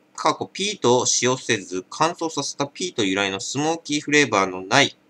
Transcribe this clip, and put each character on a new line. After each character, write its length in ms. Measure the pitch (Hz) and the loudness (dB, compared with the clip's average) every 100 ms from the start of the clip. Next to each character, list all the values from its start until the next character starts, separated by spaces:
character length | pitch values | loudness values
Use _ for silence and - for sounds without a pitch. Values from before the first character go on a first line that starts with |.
| _ | _
か 160 | - 160 | -2 0
っ 60 | - | 0
こ 120 | - | -4
ピ 240 | - 202 | -6 -6
ー 60 | 196 | 0
ト 220 | 123 123 | 4 4
を 60 | 101 | 2
使 200 | - 123 | 2 2
用 100 | 131 | 0
せ 220 | - 110 | -2 -4
ず、 260 | 92 92 - | -4 -8 -6
乾 220 | - 160 | 0 0
燥 180 | 175 165 | 0 -6
さ 120 | 147 | -4
せ 140 | 139 - | -6 -6
た 100 | 139 | -8
ピ 220 | - 180 | -6 -6
ー 40 | |
ト 100 | - | -2
由 100 | 98 | 0
来 160 | 95 98 | 0 -2
の 100 | 98 | -4
ス 180 | - 135 | -6 -2
モ 160 | 151 | -2
ー 80 | 165 | -2
キ 160 | - 147 | -4 -6
ー 20 | |
フ 100 | 147 | 2
レ 140 | 147 | 2
ー 40 | 135 | 4
バ 160 | 104 | 2
ー 20 | 95 | 0
の 160 | 92 | -4
な 200 | 95 131 | 0 2
い 140 | 127 - | 2 -2